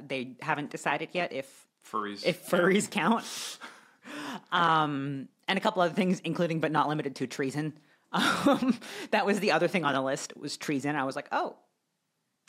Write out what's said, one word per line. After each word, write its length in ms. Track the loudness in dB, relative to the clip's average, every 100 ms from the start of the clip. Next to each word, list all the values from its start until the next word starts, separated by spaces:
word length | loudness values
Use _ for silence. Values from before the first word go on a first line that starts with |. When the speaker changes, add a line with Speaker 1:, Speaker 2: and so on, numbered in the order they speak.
| -6
Speaker 1:
they 300 | -6 -6 -6
haven't 280 | -2 -2 -4
decided 400 | -4 -2 -2 -2
yet 220 | -4 -4
if 340 | -4 -10 -16 _ _ -8
Speaker 2:
Furries 400 | -6 -4 -2 -2
Speaker 1:
if 240 | -2 0
Speaker 2:
count. 140 | 4
Speaker 1:
furries 260 | 6 4 2
count. 680 | 2 2 2 0 -8 -10 -12 -16 -18 -20 _ -16 -12 -10 -10 -4
Um, 720 | 2 4 4 4 0 -4 -6 -10 _ -4
and 80 | 0
a 40 |
couple 200 | 0 2
other 120 | 2
things, 280 | 4 2 2
including 400 | -2 0 0 0
but 100 | 2
not 160 | 2 2
limited 300 | 0 -4 -4
to 100 | -6
treason. 460 | -2 -4 -2 -4 -8
<laughs> 60 | _ _ _ 0
Um, 640 | 0 2 4 4 2 0 -6 -12 -2
that 160 | 0 2
was 140 | 2
the 140 | 2
other 140 | 4 4
thing 180 | 2 2
on 100 | 0
the 60 |
list, 360 | 0 -2 -6 -10
was 180 | -10 -6
treason. 400 | -2 -2 0 0
I 80 |
was 120 | -2 -4
like, 120 | -4
"Oh, 240 | -2 -2 -6 _ _ _ _ _ _ _ _